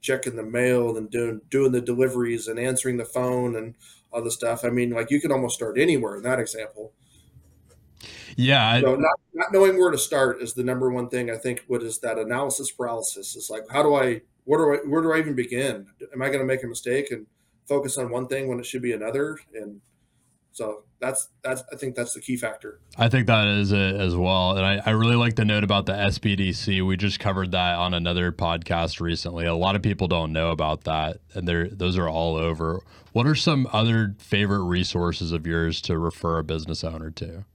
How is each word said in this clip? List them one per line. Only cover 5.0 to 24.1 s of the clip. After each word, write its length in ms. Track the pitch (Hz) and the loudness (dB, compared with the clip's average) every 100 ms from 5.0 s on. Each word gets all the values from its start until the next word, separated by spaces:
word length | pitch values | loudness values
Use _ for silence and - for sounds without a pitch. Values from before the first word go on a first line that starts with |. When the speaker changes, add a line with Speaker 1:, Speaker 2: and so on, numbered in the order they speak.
| 113 | 0
Speaker 1:
you 80 | 147 | 0
can 100 | 151 | 2
almost 240 | 135 127 | 0 -2
start 240 | - 113 113 | -4 -4 2
anywhere 380 | 165 147 113 101 | 2 2 0 -4
in 80 | |
that 160 | 113 160 | -2 -2
example. 520 | 107 113 107 110 110 _ _ _ _ - _ _ _ _ _ _ - - - - | -2 -6 -12 -12 -18 _ _ _ _ -20 _ _ _ _ _ _ -20 -18 -14 0
Speaker 2:
Yeah, 320 | 127 139 110 | 6 6 6
I 120 | 120 | 6
Speaker 1:
So 160 | 135 135 | 6 4
not, 240 | 156 - _ | 4 2 _
not 200 | 160 170 | -6 2
knowing 260 | 196 196 190 | 6 6 8
where 140 | 180 | 4
to 60 | 143 | 4
start 440 | - 147 131 120 | 0 4 4 2
is 120 | 120 | -6
the 100 | 127 | -4
number 260 | 123 127 127 | -2 0 0
one 180 | 123 123 | 0 -2
thing, 220 | 123 120 | -2 -2
I 60 | 113 | -4
think, 260 | 127 117 - | -4 -6 -4
what 160 | 123 | -4
is 140 | 117 110 | -2 -6
that 200 | 120 113 | -4 -4
analysis 500 | 110 123 139 127 139 | -2 -2 -2 -4 -6
paralysis. 680 | - 123 117 104 - 98 113 | -6 -4 -4 -6 -8 -12 -12
It's 120 | - | -10
like, 140 | 110 110 | -10 -6
how 140 | 135 | 2
do 100 | 147 | 4
I, 280 | 143 127 110 _ _ | 4 4 0 _ _
what 160 | - 151 | 0 4
do 160 | 160 | 4
I, 20 | 143 143 | 2 2
where 140 | 156 | 0
do 100 | 160 | 2
I 60 | 160 | 2
even 180 | 156 131 | 0 -2
begin? 500 | 117 120 135 110 - _ - | -2 -2 -2 -4 -12 _ -14
Am 80 | 131 | -4
I 100 | - | -2
gonna 140 | 139 | 0
make 200 | 131 131 | 0 -2
a 20 | 123 | -4
mistake 460 | 117 123 127 143 | -8 -2 -2 -2
and 140 | 117 107 _ _ _ - | -8 -12 _ _ _ -2
focus 280 | 143 135 123 | -2 -2 -4
on 140 | 123 | -4
one 160 | 120 127 | -4 -4
thing 220 | 135 135 | -4 -4
when 100 | 123 | -6
it 80 | 120 | -6
should 160 | 127 | -6
be 100 | 123 | -4
another? 460 | 110 107 135 151 156 - | -4 -2 -2 -2 -4 -14
And 260 | 110 104 101 _ _ _ _ _ _ _ | -14 -14 -16 _ _ _ _ _ _ _
so 320 | - 110 107 _ _ | -10 -8 -8 _ _
that's, 280 | 127 135 - _ | -6 -4 -6 _
that's, 200 | 131 127 - | -6 -6 -8
I 40 | 139 | -10
think 180 | 135 | -8
that's 200 | 123 120 | -6 -6
the 60 | - | -6
key 160 | - 123 | -6 -4
factor. 440 | 117 - 107 - _ - | -4 -6 -14 -16 _ 0
Speaker 2:
I 120 | 117 | 4
think 200 | 131 110 | 4 4
that 180 | 110 104 | 4 4
is 240 | 104 101 | 2 4
it 240 | 101 95 98 | 4 2 2
as 200 | 95 | 0